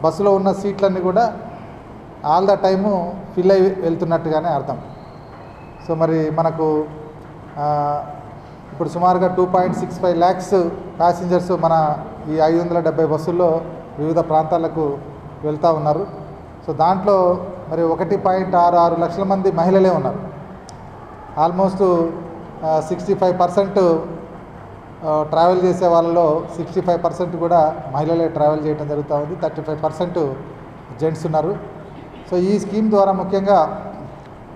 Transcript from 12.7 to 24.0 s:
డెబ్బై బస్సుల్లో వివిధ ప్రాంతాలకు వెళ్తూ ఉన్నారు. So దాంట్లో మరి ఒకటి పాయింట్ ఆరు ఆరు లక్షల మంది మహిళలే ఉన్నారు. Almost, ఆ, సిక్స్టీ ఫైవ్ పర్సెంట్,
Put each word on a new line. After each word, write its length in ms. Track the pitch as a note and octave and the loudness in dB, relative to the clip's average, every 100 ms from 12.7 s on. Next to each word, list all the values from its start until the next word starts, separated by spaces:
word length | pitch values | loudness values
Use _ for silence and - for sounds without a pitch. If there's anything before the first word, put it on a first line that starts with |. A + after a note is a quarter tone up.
| E3+ | 0
డెబ్బై 260 | D#3+ D3+ D#3 | 0 2 0
బస్సుల్లో 540 | D3+ E3+ F3 F3 E3 E3 - - - | 0 -2 2 2 2 -4 -14 -14 -6
వివిధ 200 | D#3 E3 | -2 0
ప్రాంతాలకు 800 | E3 D#3 D#3 E3+ D#3+ D#3+ D3+ C#3+ - - - - | 2 2 2 0 -2 -2 -4 -4 -10 -16 -18 -8
వెళ్తూ 280 | D3+ D3+ E3+ | -6 0 2
ఉన్నారు. 340 | D#3 D3+ D#3+ - - - - - - - | 2 0 0 -4 -10 -16 -16 -18 -14 -6
So 80 | C#3+ | 0
దాంట్లో 680 | E3 F#3+ G3+ F#3+ F3+ F3+ - - - | 2 2 2 4 4 0 -4 -12 -6
మరి 120 | D#3+ | 0
ఒకటి 340 | E3 E3 F3+ G3 | 0 0 0 0
పాయింట్ 380 | F#3+ F#3 F#3 | 2 0 2
ఆరు 220 | F3+ F3 F3 | 4 4 6
ఆరు 240 | E3+ E3 | 4 2
లక్షల 220 | E3+ G3 | -2 -2
మంది 300 | F#3+ G3 F#3+ | 0 2 2
మహిళలే 380 | E3 F3 F#3+ F#3 | 2 4 4 4
ఉన్నారు. 280 | D#3+ B2+ G2+ - - - - - - - - - - - D3 E3+ | 2 -2 -6 -10 -14 -18 -18 -18 -18 -18 -18 -18 -18 -8 0 0
Almost, 640 | F3+ F#3+ F#3+ F#3 E3+ E3 - - - - - D#3+ | 2 0 2 4 4 0 -4 -12 -14 -16 -6 0
ఆ, 140 | D#3 | 0
సిక్స్టీ 340 | D3+ F3 G3+ | 0 -4 -2
ఫైవ్ 260 | F#3 F#3 F3+ | 0 2 2
పర్సెంట్, 380 | F3 G3 G3 G3 F3+ D#3+ | 2 2 2 4 4 2